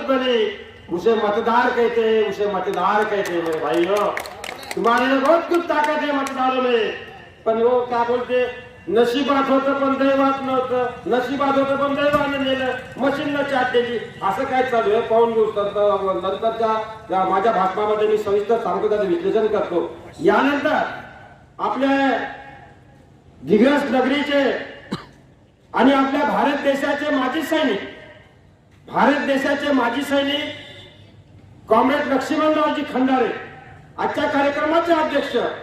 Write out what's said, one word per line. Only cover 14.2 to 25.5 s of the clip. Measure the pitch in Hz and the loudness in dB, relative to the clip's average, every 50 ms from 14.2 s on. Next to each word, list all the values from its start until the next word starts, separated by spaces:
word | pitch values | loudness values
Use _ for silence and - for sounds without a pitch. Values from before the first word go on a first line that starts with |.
| 233 | -4
असं | - - - 269 | -2 -2 -2 -2
काय | 220 254 254 254 | -2 0 0 0
चालू | 254 240 226 214 196 208 | 0 0 0 2 2 2
आहे | 233 | 0
पाहून | 226 226 226 226 233 233 226 | 2 2 4 4 4 4 4
घेऊ. | 220 214 - | 2 2 2
तर, | - 208 202 | 0 -2 -2
तर | 202 196 208 202 202 202 196 190 190 185 180 180 | -2 0 0 2 2 2 2 0 -2 -2 -2 -2
नंतरच्या | 190 190 - 220 226 226 226 233 220 220 220 220 - - - - - | -4 -4 -2 -2 -2 -2 0 0 0 0 -2 -4 -6 -12 -14 -8 -4
या | 170 190 190 | -2 0 0
माझ्या | 185 - 196 - 233 226 | 2 2 2 2 2 2
भाषणामध्ये | 180 185 185 185 202 214 214 214 214 214 214 | 2 0 0 0 -2 0 0 0 2 2 2
मी | 214 202 | 2 0
सविस्तर | - - 196 208 202 - 233 220 | 0 0 0 0 2 2 0 0
सांगतो, | - 180 175 196 220 208 | 0 -2 -2 0 0 0
त्याचं | 208 202 190 | 0 0 0
विश्लेषण | 180 170 170 175 190 - 220 220 | 0 0 0 0 0 0 2 2
करतो. | 208 208 202 156 - 175 170 - - - - - - - - - | 2 0 0 -2 0 -2 -2 -2 -4 -6 -14 -18 -18 -8 -2 2
यानंतर | 185 - 233 262 277 285 285 - 311 - - - - - - - - - - - - - - - - - - | 2 4 4 4 2 0 0 0 0 0 0 -2 -2 -6 -12 -14 -16 -18 -20 -20 -20 -20 -20 -20 -20 -10 -6
आपल्या | 190 208 - 262 269 277 269 277 277 269 240 - - - - - - - - - - - - - - - - - - - - - - - - - 127 | -6 -4 -2 0 0 2 2 2 2 2 0 0 -4 -6 -10 -14 -16 -18 -20 -20 -20 -20 -20 -20 -20 -20 -20 -20 -20 -20 -20 -20 -20 -20 -20 -10 -2
दिग्रस | 139 185 214 226 269 294 285 - - | 2 4 4 6 6 4 2 0 0
नगरीचे | 233 262 240 - 277 294 277 294 285 285 269 240 202 - - - - - - - - - - - - - - - - _ _ _ | 0 0 0 0 0 -2 -2 0 0 2 2 0 0 -4 -6 -12 -16 -18 -14 -12 -12 -12 -12 -14 -20 -20 -20 -20 -20 _ _ _